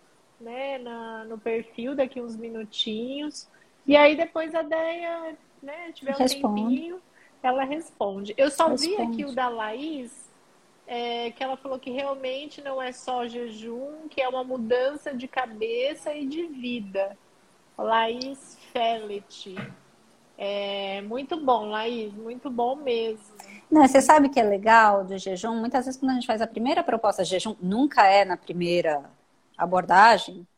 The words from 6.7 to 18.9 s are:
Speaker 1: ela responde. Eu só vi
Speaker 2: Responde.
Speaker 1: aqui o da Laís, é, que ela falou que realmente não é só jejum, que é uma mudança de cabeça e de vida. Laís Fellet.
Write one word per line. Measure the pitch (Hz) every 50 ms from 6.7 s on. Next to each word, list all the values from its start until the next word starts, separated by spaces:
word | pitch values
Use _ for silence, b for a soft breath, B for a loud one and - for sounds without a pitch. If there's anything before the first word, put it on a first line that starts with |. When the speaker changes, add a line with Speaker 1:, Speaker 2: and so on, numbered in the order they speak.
| 262 302 330 339 359 370 - _ b b b b b _
Speaker 1:
ela | - 254 254 269 269
responde. | 262 294 330 330 - _ - 214 202 196 196 202 208 -
Eu | - 269 302
só | 294 - 330 320 254
vi | - 294 339
Speaker 2:
Responde. | 403 403 - 233
Speaker 1:
aqui | 233 262 285
o | 277 240
da | 254 254 247
Laís, | 233 226 214 214 220 262 294 320 311 269 247 226 - - - - _ _ _ _ _ _ _ _ _ _ _
é, | - 247 240 240 240 233 233 240 233
que | 226 -
ela | 269 262 262
falou | 262 - 277 262 254
que | - 269
realmente | 240 269 277 277 277 269 262 254 262 277 302 294 - 294
não | 285 277 269 262
é | 254 247
só | 247 - - 262 254 247 240
jejum, | 233 233 240 240 226 214 214 220 233 233 247 269 285 302 311 311 294
que | - 277
é | 262 254
uma | 254 254 254
mudança | 254 262 254 220 220 247 247 254 277 294 294 - 302
de | 277 240 262
cabeça | 254 - 269 254 233 220 214 220 226 233 240 254 285 311 - - 311 294
e | 302 285
de | 269 302 330 349
vida. | 330 277 254 240 247 240 233 202 196 190 190 196 196 208 - _ _ _ _ _ _ _ _ _ _ _
Laís | - 214 214 226 226 226 226 240 247 262 269 277 - - - - - - -
Fellet. | - 247 226 233